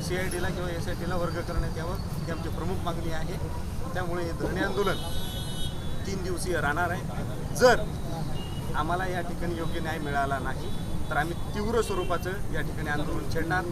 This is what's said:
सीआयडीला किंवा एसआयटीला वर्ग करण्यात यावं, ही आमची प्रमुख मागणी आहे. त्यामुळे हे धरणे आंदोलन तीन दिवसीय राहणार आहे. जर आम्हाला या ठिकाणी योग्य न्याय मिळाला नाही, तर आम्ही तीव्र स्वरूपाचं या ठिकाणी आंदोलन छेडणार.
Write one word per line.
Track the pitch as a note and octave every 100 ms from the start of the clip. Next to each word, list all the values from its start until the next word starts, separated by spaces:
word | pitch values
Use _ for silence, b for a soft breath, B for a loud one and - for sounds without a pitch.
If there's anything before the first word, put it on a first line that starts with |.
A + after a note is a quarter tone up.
सीआयडीला | E3+ F3+ F#3 E3+ F3 E3
किंवा | F3+
एसआयटीला | E3+ D3+ E3+ F3 F#3
वर्ग | E3+ E3 E3+
करण्यात | E3+ D#3 E3
यावं, | E3 F3+ - -
ही | D#3+
आमची | E3 E3 D#3
प्रमुख | D#3+ F#3+ F3
मागणी | D3 D#3+
आहे. | D#3 D#3 F#3+ - - - - E3
त्यामुळे | F3+ F3+ F3
हे | E3 -
धरणे | C#3+ F3+
आंदोलन | G3 G3+ F#3+ D3+ - - - - - - - - - - -
तीन | F#3+
दिवसीय | F#3 E3+ - E3
राहणार | C#3+ D3+ F3
आहे. | F3+ - - - - - -
जर | B3 A3+ - - - - - - - - - C#3
आम्हाला | D3+ F3 F#3
या | F3+ E3+
ठिकाणी | E3+ E3+ E3+
योग्य | D#3+ E3+
न्याय | D#3 D#3+ D3
मिळाला | C#3+ C#3 C#3
नाही, | C3 B2+ - - - - -
तर | D3
आम्ही | D#3 F3 - -
तीव्र | G#3 A#3
स्वरूपाचं | G#3+ F#3+ F3 E3+ F3+ F#3 -
या | D#3+
ठिकाणी | D3+ D#3+ D3+
आंदोलन | D3 D3 - -
छेडणार. | D#3+ E3 F#3 F3